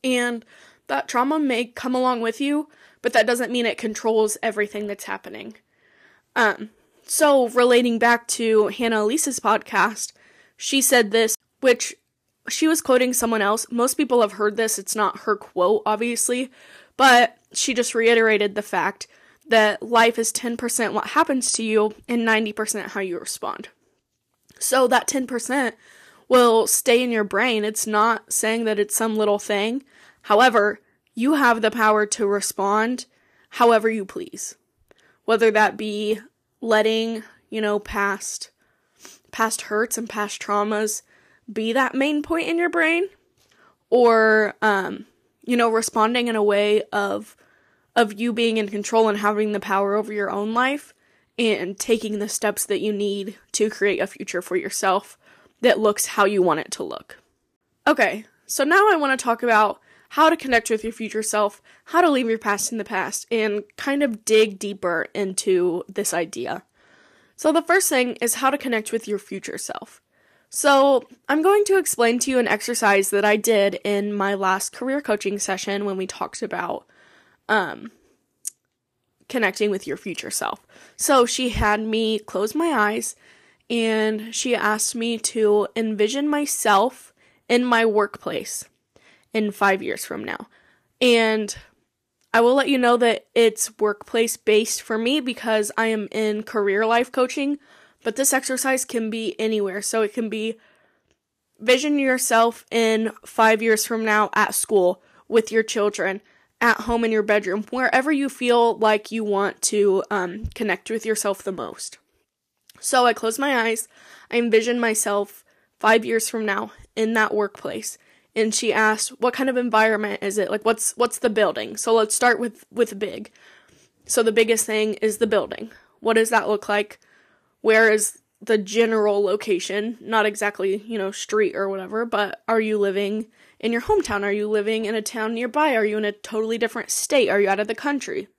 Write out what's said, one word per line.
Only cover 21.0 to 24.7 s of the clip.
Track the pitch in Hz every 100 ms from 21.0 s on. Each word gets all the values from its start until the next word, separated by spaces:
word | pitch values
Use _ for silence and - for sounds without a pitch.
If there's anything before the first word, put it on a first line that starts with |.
| -
happens | 302 330 262 -
to | -
you | 226 214 214 214 -
and | 240
ninety | 226 220 220
percent | 214 214 214 202
how | 196
you | 190 175
respond. | - - - - - _ _ _ _ _ _ _ _ _
So | -